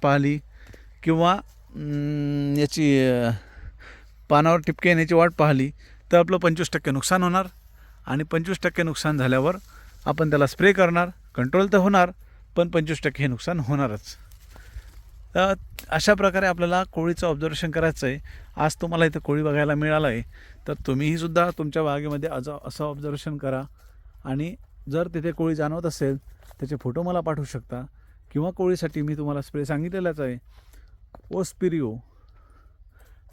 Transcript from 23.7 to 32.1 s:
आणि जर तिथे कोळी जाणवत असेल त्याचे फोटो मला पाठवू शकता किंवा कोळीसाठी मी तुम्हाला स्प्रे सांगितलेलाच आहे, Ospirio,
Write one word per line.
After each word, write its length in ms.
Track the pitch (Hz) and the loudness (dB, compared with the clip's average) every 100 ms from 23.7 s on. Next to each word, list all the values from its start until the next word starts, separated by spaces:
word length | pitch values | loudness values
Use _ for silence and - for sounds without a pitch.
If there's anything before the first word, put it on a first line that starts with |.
| - - - - - - | -16 -20 -20 -20 -16 -8
आणि 300 | 135 165 220 - - - | -6 -6 -10 -18 -18 -6
जर 180 | 151 175 | -4 -4
तिथे 240 | 165 165 | -4 -6
कोळी 240 | 160 165 156 | -2 -2 0
जाणवत 300 | 147 165 170 | -2 -2 -6
असेल 320 | - 139 135 - - - - | -2 -2 -2 -8 -20 -20 -12
त्याचे 160 | 135 143 | -8 -6
फोटो 280 | 127 135 | -4 -4
मला 160 | 175 180 | -2 -2
पाठवू 260 | 160 151 139 | -2 -4 -6
शकता 400 | 127 - 123 135 - - - - | -10 -10 -12 -12 -18 -20 -20 -8
किंवा 200 | 147 170 | -4 -4
कोळीसाठी 500 | 180 185 180 160 156 | 0 0 0 -2 -4
मी 160 | 147 151 | -4 -4
तुम्हाला 240 | 147 143 | -4 -4
स्प्रे 240 | - 147 139 | -6 -6 -4
सांगितलेलाच 540 | 147 170 190 175 151 | -4 -4 -4 -4 -4
आहे, 180 | 131 123 - - - - - - - - - | -6 -6 -12 -20 -20 -20 -20 -20 -20 -20 -10
Ospirio, 640 | 175 180 - 185 165 120 117 - | -6 -6 -2 -2 0 -2 -6 -14